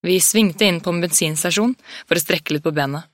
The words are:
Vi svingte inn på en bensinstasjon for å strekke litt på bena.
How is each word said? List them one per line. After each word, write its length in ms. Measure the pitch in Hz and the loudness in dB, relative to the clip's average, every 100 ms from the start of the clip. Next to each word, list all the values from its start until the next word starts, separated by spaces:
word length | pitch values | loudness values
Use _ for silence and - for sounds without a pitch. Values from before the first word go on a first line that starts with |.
Vi 160 | 175 180 | 2 2
svingte 460 | - 214 208 156 208 | 2 4 2 2 0
inn 160 | 170 | 2
på 80 | 180 | -2
en 80 | 170 | -2
bensinstasjon 720 | 175 - 160 156 180 180 226 254 | 0 0 -2 -2 -2 0 0 -2
for 400 | - - - 170 | -10 -20 -2 -2
å 20 | |
strekke 360 | - 156 - 151 | 0 -4 -2 -2
litt 60 | 160 | -2
på 80 | 151 | -2
bena. 300 | 139 143 - | -2 -4 -12